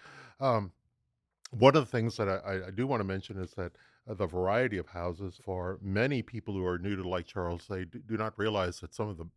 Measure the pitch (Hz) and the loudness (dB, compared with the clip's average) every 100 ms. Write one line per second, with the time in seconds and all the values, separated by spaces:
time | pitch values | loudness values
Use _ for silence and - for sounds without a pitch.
0 | - - - - 135 113 95 - _ _ | -20 -20 -20 -2 2 2 0 -10 _ _
1 | _ _ _ _ - 113 127 147 123 120 | _ _ _ _ -10 8 10 10 6 2
2 | 113 - 101 95 101 95 92 95 131 123 | 0 0 0 0 -2 -6 -4 -4 0 0
3 | 98 95 - 98 92 - 87 - - _ | 0 -4 -6 -8 -8 -6 -8 -8 -20 _
4 | - 98 92 90 92 110 127 98 82 90 | -10 -4 -2 0 2 4 2 -2 -6 -6
5 | 87 87 95 - - 92 90 98 98 98 | -6 -4 -8 -10 -8 -4 -4 -6 -2 2
6 | 131 135 - 113 - 98 90 90 98 98 | 2 0 -4 -8 -6 -2 0 0 -2 -4
7 | 90 92 87 98 87 87 - 95 90 117 | -2 -2 -4 -4 -2 -4 -6 -8 -6 -10
8 | 107 110 110 - 107 104 90 - 87 - | -6 -4 -4 -2 0 2 0 -2 -10 -6
9 | 104 85 82 | -6 -6 -12